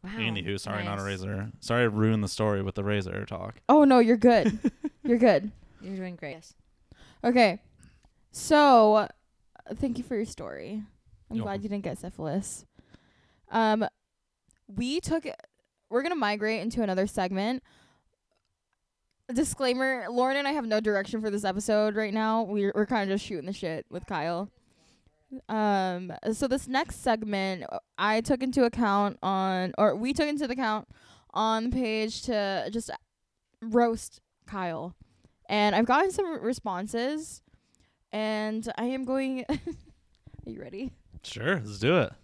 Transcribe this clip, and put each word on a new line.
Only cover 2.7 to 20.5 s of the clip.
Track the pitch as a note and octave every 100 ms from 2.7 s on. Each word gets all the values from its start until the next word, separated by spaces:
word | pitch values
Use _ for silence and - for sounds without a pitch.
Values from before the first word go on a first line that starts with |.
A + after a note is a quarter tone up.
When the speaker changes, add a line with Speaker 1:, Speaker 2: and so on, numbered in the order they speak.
Speaker 2:
the | G2+
razor | G2 G#2 F#2 F#2
talk. | G2+ F#2+ F#2+ - _
Speaker 3:
Oh, | D4
no, | C#4+ B3+
you're | A#3 A#3
good. | A#3 A#3 G#3+ A3 C4 -
Speaker 2:
<laughs> | D4+ _
Speaker 3:
You're | D4 A#3+
good. | A#3 F3 G#3 - - -
Speaker 1:
You're | F#3 F#3+
doing | F#3 F3
great. | D3
Yes. | D#3+ - _ _ _ _ - - _
Speaker 3:
Okay. | A#3+ B3 A3 F3+ _ _ - _ _ _ _
So, | - - D4+ D4 B3 G#3+
uh, | G#3+ G#3 - _ _ _ _ -
thank | A3 C#4 A#3+
you |
for | B3
your | A#3
story. | A3 - A2 C#2 D#2 G#3+ G#3+ _ _ - _
I'm | A3+
Speaker 2:
You're |
Speaker 3:
glad | G#3+
Speaker 2:
welcome. | G3
Speaker 3:
you | G#3
didn't | G3+
get | F#3+ -
syphilis. | - - D#3 E3 G3 - - _ _ _ _ _ _ _ _
Um, | A3+ A3 G#3+ A3 _ _ _ _ _ _ _ _
we | G3 B3 D4+
took, | - D#4+ D4+ - - _ _ _ _
we're | A#3
gonna | D4
migrate | F4 G#3+ G#3 G#3+ A3
into | G3 A#3
another | G#3+ F#3 G3
segment. | - F#3 F#3+ G#3 B3+ _ _ _ _ _ _ _ _ _ _ _ _ _ _ _ _ _
Disclaimer, | B3 D4 - C4 B3 C4 B3+ A3
Lauren | A#3+ B3+ C4+
and |
I | C#4